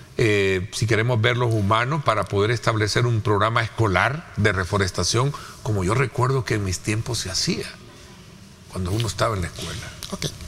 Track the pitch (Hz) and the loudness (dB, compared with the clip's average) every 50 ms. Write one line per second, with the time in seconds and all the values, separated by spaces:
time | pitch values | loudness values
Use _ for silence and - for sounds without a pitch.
0 | - - - - 117 107 104 101 98 95 95 92 92 - - - 113 107 110 104 | -20 -8 -2 0 2 4 4 4 4 2 2 0 -2 -4 -2 -2 0 2 2 2
1 | 113 123 123 110 110 123 120 120 123 117 113 107 98 98 110 113 120 131 160 156 | 4 2 2 2 2 2 2 2 2 2 2 2 2 4 4 2 2 0 -2 0
2 | - 117 110 104 92 - 101 98 101 110 123 113 - 120 113 107 107 104 - 120 | 0 2 2 0 0 0 2 2 2 2 0 0 0 0 2 2 0 2 2 2
3 | 117 120 117 107 - 104 107 98 107 113 117 117 113 - - - 113 101 90 90 | 2 2 2 0 2 2 2 4 2 2 2 0 -2 0 0 0 2 4 4 4
4 | 104 117 139 165 - - - 101 104 107 92 95 92 - 104 98 98 90 - - | 2 2 0 -4 -8 -8 -2 2 2 2 2 2 0 0 2 0 0 0 0 -2
5 | 87 - - 117 131 143 - - - - - - - 123 107 98 90 90 113 131 | -2 0 2 2 0 0 -2 -6 -12 -16 -16 -8 -4 -2 -2 0 0 2 2 2
6 | 139 110 - - 123 127 135 131 - - 113 107 101 95 90 - - 110 107 110 | 0 0 0 0 0 2 0 0 0 0 -2 -2 0 -2 -4 -4 -2 -2 -2 -2
7 | - 127 117 - - 95 92 - - 175 196 214 - - - - - - - - | -2 -4 -6 -6 -6 -4 -4 -2 -2 -2 -2 -4 -6 -10 -14 -16 -20 -20 -20 -20
8 | - - - - - - - - - - - - - - - 92 92 87 101 113 | -20 -20 -20 -20 -20 -20 -20 -20 -20 -20 -20 -20 -20 -12 -8 -6 -4 -2 -2 -2
9 | 117 101 - - 110 117 107 95 85 - - - - - - - - - - - | -2 -2 0 0 0 0 0 -2 -4 -6 -6 -8 -10 -10 -10 -10 -10 -12 -12 -14
10 | - - 196 - - - - - - | -12 -10 -8 -6 -6 -8 -8 -10 -14